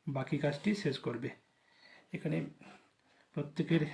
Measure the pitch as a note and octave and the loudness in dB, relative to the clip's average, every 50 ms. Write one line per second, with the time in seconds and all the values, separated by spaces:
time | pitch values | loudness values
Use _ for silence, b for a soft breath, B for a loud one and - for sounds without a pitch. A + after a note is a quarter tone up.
0 | _ D#3 C3+ C3 C3 - D3+ C3+ D3 C#3+ - - - G#3 G#3 - - E3+ - - | _ -2 -2 -2 0 0 0 2 2 0 0 2 2 0 0 2 2 0 0 0
1 | - A#2+ A#2+ A#2 C3+ - - - _ _ b b b b b b b b b b | -2 -4 -4 -2 -4 -6 -8 -10 _ _ b b b b b b b b b b
2 | b b - - - D3+ D#3 D#3+ - - - - B B B B B B _ _ | b b -10 -4 -2 0 0 0 -2 -4 -8 -14 B B B B B B _ _
3 | _ _ _ _ _ _ - D3 C#3+ - - - D3+ - E3 D#3 D3+ - | _ _ _ _ _ _ -4 -4 -4 -2 -2 -2 2 4 4 4 4 2